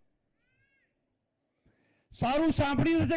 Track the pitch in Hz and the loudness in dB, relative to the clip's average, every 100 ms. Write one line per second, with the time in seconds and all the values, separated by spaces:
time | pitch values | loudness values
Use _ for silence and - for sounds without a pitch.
0 | _ _ _ _ _ _ _ _ _ _ | _ _ _ _ _ _ _ _ _ _
1 | _ _ _ _ _ _ _ _ _ _ | _ _ _ _ _ _ _ _ _ _
2 | - - 240 294 320 - 285 277 330 330 | -18 -4 0 2 0 0 0 0 0 0
3 | 311 | 0